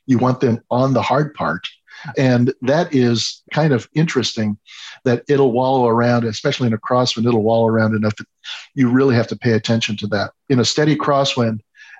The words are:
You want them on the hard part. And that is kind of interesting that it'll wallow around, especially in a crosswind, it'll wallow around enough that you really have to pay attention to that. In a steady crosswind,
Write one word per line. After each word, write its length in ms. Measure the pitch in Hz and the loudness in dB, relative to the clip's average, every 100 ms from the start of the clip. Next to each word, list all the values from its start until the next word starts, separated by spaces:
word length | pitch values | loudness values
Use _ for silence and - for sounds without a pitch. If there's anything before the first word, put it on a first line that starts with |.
| - | -2
You 120 | 120 | 2
want 240 | 127 123 | 2 0
them 200 | 131 113 - | 0 -2 -2
on 240 | 123 135 | -2 0
the 80 | 123 | 0
hard 320 | 98 135 151 | 0 0 -2
part. 320 | - 165 - - - _ - 156 135 | -4 -6 -6 -10 -18 _ -16 -8 0
And 360 | 131 123 123 - | 2 2 2 0
that 320 | 123 151 170 | 0 0 0
is 480 | 143 120 117 - - - | 2 2 0 -4 -10 -8
kind 220 | 151 156 | -2 2
of 160 | 123 - | 0 -2
interesting 640 | - 170 131 107 - 107 104 - - - - | -2 0 0 -4 -2 -4 -6 -12 -20 -20 -6
that 200 | 131 120 - | -2 -2 0
it'll 240 | 139 135 | 2 2
wallow 360 | 117 131 135 120 | 2 0 2 2
around, 360 | 113 120 117 | 2 2 0
especially 440 | 117 107 143 - 123 | -2 -4 -4 -2 -2
in 60 | |
a 40 | 113 | -2
crosswind, 500 | - 127 123 - 117 | -2 0 0 0 0
it'll 160 | 117 | 0
wallow 240 | 107 113 113 | 2 2 2
around 260 | 113 110 110 | 2 0 0
enough 200 | 107 - | -2 -4
that 100 | - _ - - - | -12 _ -18 -18 -8
you 160 | 143 123 | -2 2
really 260 | 127 139 123 | 4 4 2
have 120 | 107 | 0
to 80 | 107 | -2
pay 160 | 120 | 0
attention 460 | 110 - 113 - 104 | 0 0 -2 -2 -6
to 100 | 104 | -4
that. 240 | 101 101 - - | -4 -4 -8 -2
In 100 | 131 | 0
a 60 | 113 | 0
steady 300 | - 151 151 | 0 0 0
crosswind, 640 | - 139 135 - 117 110 - - - | 0 0 0 -2 -2 -4 -10 -20 -20